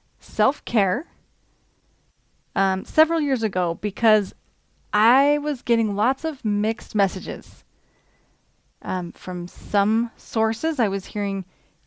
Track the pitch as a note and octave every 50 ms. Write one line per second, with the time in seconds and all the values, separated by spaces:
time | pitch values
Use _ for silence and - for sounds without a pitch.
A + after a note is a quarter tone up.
0 | _ _ _ _ - - - - - B3+ D4 - - - - A3+ G3 F#3+ F3+ B3
1 | F4 - _ _ _ _ _ _ _ _ _ _ _ _ _ _ _ _ _ _
2 | _ _ _ _ _ _ _ _ _ _ - F#3+ G3 G3 F#3+ F#3+ - - - D#4
3 | D#4 D4+ E4+ E4 D4 C#4+ C4+ A#3 A3+ G#3 - F#3 F3+ E3+ E3+ - - G#3 - -
4 | A#3 A3 G#3+ G#3+ G3+ F#3+ - - _ _ _ _ _ _ _ _ _ _ - G#3
5 | G#3+ A3+ B3+ C4+ C#4 D4 D4 D4 C#4+ D4+ D4 A#3+ - - A#3 A3+ A3 G#3+ G3 G3
6 | G#3+ B3 C4+ - - D#4+ D4 - - G#3+ G#3 G3+ G#3 A3 A3+ - - - - G#3
7 | G3 F#3 - A#3 - E3+ - - - - - - - _ _ _ _ _ _ _
8 | _ _ _ _ _ _ _ _ _ _ _ _ _ _ _ _ - F#3 F#3 F#3
9 | F3 E3+ - - - F#3 F3+ F3+ F3 F3+ - - - F#3 - G3+ G3 G#3 A3 A3+
10 | A#3+ A#3 - - - - - A3+ A3 A3 A3+ - - E4 D#4 C4+ A#3 G3 G3 G3
11 | - - - G#3+ G3+ G3+ G3 F#3+ F#3 - _ _ _ _ _ _ _